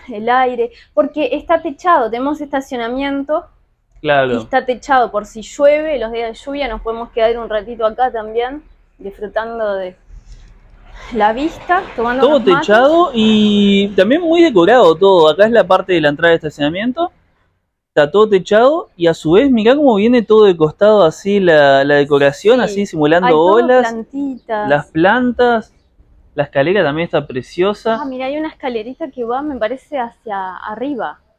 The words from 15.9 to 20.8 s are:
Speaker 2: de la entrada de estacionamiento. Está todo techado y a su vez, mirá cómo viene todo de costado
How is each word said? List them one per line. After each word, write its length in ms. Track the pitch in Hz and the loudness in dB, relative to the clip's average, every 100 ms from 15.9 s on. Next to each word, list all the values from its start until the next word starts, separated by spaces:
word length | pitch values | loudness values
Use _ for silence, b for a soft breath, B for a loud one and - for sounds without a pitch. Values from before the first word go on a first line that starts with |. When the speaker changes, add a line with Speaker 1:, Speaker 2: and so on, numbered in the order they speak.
Speaker 2:
de 80 | 175 | 0
la 80 | 151 | 0
entrada 220 | 147 170 | 0 0
de 40 | 165 | 0
estacionamiento. 760 | 151 143 147 175 233 254 359 _ _ _ _ _ _ _ _ | -2 -6 -4 -4 -6 -4 -6 _ _ _ _ _ _ _ _
Está 240 | - 147 | 0 0
todo 160 | 202 214 | 2 2
techado 640 | 196 175 208 254 320 - - | 2 2 2 4 2 -4 -2
y 100 | 165 | -2
a 60 | |
su 180 | 165 - | 0 2
vez, 180 | 185 277 | 2 4
mirá 240 | 233 214 285 | 2 2 2
cómo 200 | 285 208 | 2 2
viene 260 | 220 247 | 2 2
todo 220 | 208 214 208 | 2 4 4
de 120 | 170 | 4
costado 460 | 156 - | 0 2